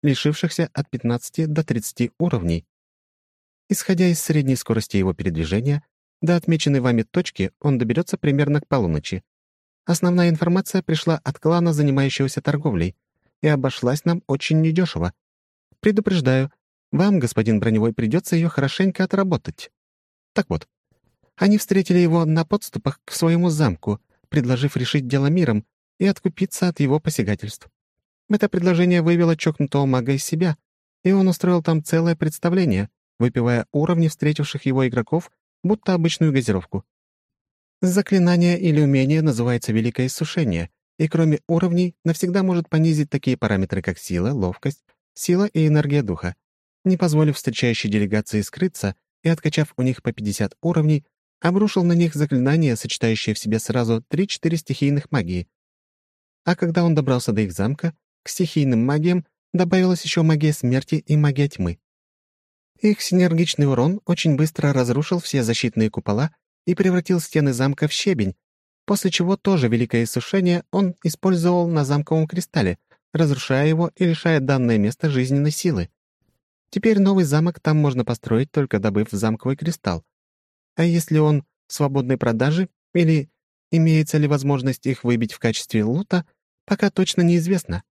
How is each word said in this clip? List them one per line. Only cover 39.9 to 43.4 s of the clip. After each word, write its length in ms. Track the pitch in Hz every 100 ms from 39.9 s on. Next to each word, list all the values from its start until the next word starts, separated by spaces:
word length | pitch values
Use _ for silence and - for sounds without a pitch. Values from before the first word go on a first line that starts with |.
| 113 127
иссушение", 600 | - 160 - 139 85 85 _ _ _
и 100 | 160
кроме 320 | 165 160 147 -
уровней 480 | 170 180 170 180 - 165
навсегда 380 | 165 180 190
может 260 | 190 175 170
понизить 400 | 156 160 156 143
такие 280 | 139 -
параметры, 440 | 123